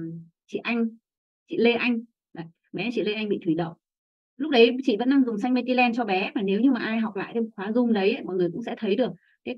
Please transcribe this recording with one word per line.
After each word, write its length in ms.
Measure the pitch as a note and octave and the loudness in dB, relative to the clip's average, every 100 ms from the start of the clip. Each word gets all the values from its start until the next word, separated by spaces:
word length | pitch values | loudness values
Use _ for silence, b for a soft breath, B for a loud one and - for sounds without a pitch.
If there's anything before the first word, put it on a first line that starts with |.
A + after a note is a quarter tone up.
| E3 E3 - _ _ | -8 -12 -16 _ _
chị 120 | - | -8
Anh, 300 | - A#3 A3+ A3+ _ _ _ _ _ | -2 0 -2 -4 _ _ _ _ _
chị 80 | - | 2
Lê 140 | A#3 | 2
Anh. 280 | A#3 A#3 A#3 - _ _ | 2 0 -2 -4 _ _
Đấy, 100 | - E3+ - _ | -14 -14 -18 _
bé 180 | F3 G#3 | -6 -4
chị 100 | A#3 | -2
Lê 120 | F#3 | -2
Anh 140 | G#3+ G#3+ | -2 -2
bị 100 | F3 | -2
thủy 100 | F3+ | 0
đậu. 200 | D#3+ E3+ - _ _ _ _ _ - | -2 -2 -8 _ _ _ _ _ -10
Lúc 140 | D#4 | 0
đấy 260 | C4+ B3 B3+ | 6 6 4
chị 120 | C4 G#3 | 0 0
vẫn 140 | B3 | 2
đang 140 | C#4 | 4
dùng 140 | A#3+ G#3 | 2 0
xanh 160 | B3 | 0
methylene 400 | B3+ B3 B3+ B3 | 0 2 2 2
cho 100 | A#3 | 2
bé, 280 | A3 F#3 G#3 | 0 0 -2
và 80 | C4+ | -2
nếu 180 | G3 G3 | 0 2
như 100 | C4 | 2
mà 100 | A#3 | 2
ai 180 | A3 A3+ | 0 -2
học 180 | G#3+ G3 | -2 -4
lại 140 | F3+ | -6
cái 80 | A#3 A3+ - | -4 -4 -6
khóa 140 | G#3 | -2
Zoom 220 | A3+ A#3+ | 0 2
đấy 200 | G#3 G3 | 2 2
ấy, 120 | C#4 | 0
mọi 120 | - F#3 | -2 -2
người 140 | F3 | 0
cũng 100 | E3+ | -2
sẽ 120 | A#3 A3+ | -8 -6
thấy 180 | G#3+ A3 | -2 0
được 160 | B3 b b b | 0 b b b
cái 120 | - | -12